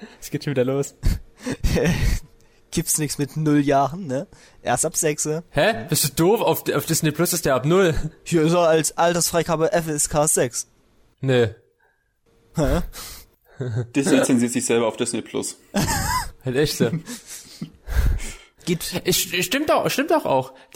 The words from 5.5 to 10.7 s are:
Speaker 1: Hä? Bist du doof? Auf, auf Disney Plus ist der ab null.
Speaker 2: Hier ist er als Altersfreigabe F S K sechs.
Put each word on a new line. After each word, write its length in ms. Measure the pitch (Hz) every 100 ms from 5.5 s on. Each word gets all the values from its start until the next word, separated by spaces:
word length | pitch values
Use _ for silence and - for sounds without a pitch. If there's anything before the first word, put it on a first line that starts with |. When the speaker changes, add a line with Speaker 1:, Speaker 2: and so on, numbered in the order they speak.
Speaker 1:
Hä? 360 | 143 180 220 -
Bist 160 | 151
du 40 | 139
doof? 260 | - 170 226
Auf, 280 | 175 151 -
auf 140 | 143 -
Disney 240 | 160 156
Plus 220 | 151 170
ist 120 | 175
der 120 | 156 127
ab 100 | 135
null. 280 | 185 185 139 156 -
Speaker 2:
Hier 200 | - 165
ist 100 | 156
er 80 | 175 170
als 280 | 160 151 -
Altersfreigabe 760 | 170 170 160 170 160 156 160
F 160 | 170 160
S 200 | 147 -
K 200 | 151 151
sechs. 400 | - 131 - -